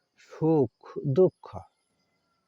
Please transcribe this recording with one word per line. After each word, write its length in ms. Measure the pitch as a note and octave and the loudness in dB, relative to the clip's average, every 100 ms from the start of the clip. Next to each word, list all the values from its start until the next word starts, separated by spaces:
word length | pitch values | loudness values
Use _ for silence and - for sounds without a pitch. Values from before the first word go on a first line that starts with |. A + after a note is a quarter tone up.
| _ _ - | _ _ -20
সুখ 420 | - D#3+ D#3+ A#2 - - - D3 C3+ | -4 0 0 0 -6 -18 -8 -2 2
দুঃখ। 300 | F3+ - - F#2 - _ _ _ _ _ _ _ | 2 0 -14 -18 -20 _ _ _ _ _ _ _